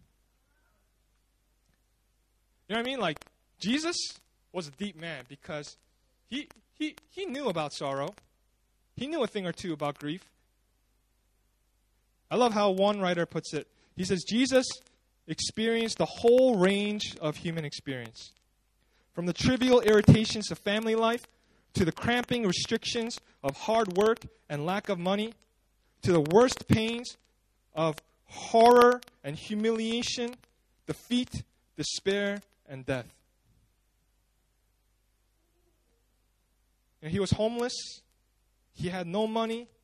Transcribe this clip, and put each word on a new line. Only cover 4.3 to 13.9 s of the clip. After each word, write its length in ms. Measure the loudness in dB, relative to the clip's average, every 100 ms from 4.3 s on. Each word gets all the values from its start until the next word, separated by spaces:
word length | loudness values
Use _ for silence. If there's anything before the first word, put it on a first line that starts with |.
| _ _
was 160 | -8 -8
a 40 |
deep 260 | -8 -10 -8
man 260 | -10 -12 -14
because 480 | -18 -10 -10 -10 -18 _ _ _ _ _
he, 220 | -10 -10 -18 _
he, 220 | -8 -8 -8 -16
he 160 | -12 -8
knew 220 | -6 -4
about 260 | -4 -6
sorrow. 420 | -6 -6 -6 -6 -10 _ _ _ _ _ _ _ -12
He 100 | -6
knew 160 | -4
a 40 | -4
thing 180 | -4 -8
or 80 |
two 180 | -8 -8
about 280 | -6 -6 -6
grief. 260 | -10 -10 -14 _ _ _ _ _ _ _ _ _ _ _ _ _ _ _ _ _ _ _ _
I 60 | 0
love 180 | 2
how 180 | 2 2
one 280 | 2 2 2
writer 260 | -2 -2 -2
puts 280 | -6 -8
it. 140 | -10 -10 _ _